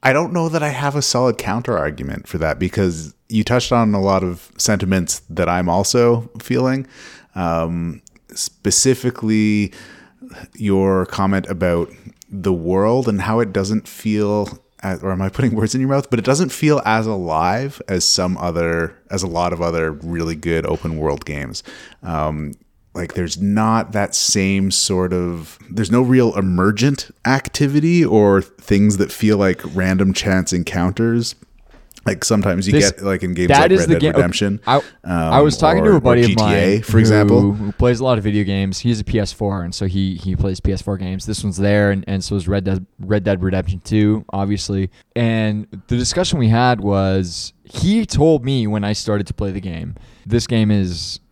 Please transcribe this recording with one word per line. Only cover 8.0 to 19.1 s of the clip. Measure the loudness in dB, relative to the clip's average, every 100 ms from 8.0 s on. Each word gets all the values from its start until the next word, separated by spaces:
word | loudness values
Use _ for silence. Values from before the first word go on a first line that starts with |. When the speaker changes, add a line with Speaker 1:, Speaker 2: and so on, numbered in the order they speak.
| _ _ _
Speaker 1:
specifically, | -10 -10 _ -2 2 2 2 -2 -4 0 2 2 0 -2 -6 -20 -20 -20 _ -20 -20 -20
your | -6 0 2 2 0 -2
comment | -2 0 0 -4
about | -4 0 0 -2 -8 -20 _ -14
the | -6 -2
world | -2 0 0 2 2 0
and | -2
how | -2 -2
it | 0
doesn't | -2 -2 -2 -4
feel, | -8 -4 0 0 0 -4 -10 _ _
as, | -8 -6
or | -4
am | -2
I | -4
putting | 0 -2
words | 0 -2
in | -2
your | 0
mouth? | 0 0
But | -2
it |
doesn't | 0 0 0
feel | 0 0 2 2
as | 0 0
alive | -4 -2 0 0 0 -4 -10 -6
as | -2
some | 0 0 0 -2
other, | -4 -2 0 0 -4 -8 _